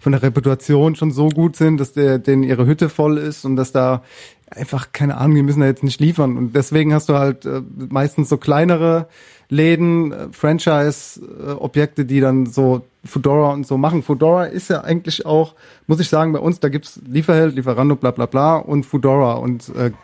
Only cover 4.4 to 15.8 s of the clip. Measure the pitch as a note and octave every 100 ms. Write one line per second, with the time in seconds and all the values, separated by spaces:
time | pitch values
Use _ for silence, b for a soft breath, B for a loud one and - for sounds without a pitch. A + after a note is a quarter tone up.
4.4 | _ - C#3 C3+ - - C#3+ C#3 C#3 D3+
5.4 | C#3 D3 C3+ C3+ C#3 B2 D3+ E3 C3+ B2
6.4 | B2 C3+ C3 D3+ D3+ D3+ D3+ C#3+ C#3 C3+
7.4 | C#3 C3+ C3 C3 C3 C3+ C#3+ - D3 C#3+
8.4 | - D3 F3 E3+ E3 E3 E3 b b b
9.4 | b C#3+ D#3+ E3 F3 E3+ D#3 - - -
10.4 | D3+ E3 E3+ D3+ D3 C#3+ - - - -
11.4 | C#3+ C#3+ C#3 C#3+ D3 - C3 C#3 C3 C3
12.4 | B2+ B2+ C3 B2+ - _ - C#3+ C#3 D3
13.4 | D3 C#3+ C3+ C3+ D3+ E3 - C3+ D#3 F3+
14.4 | F3 F#3 - E3 - E3+ F3 - D#3 D#3
15.4 | D#3 _ b b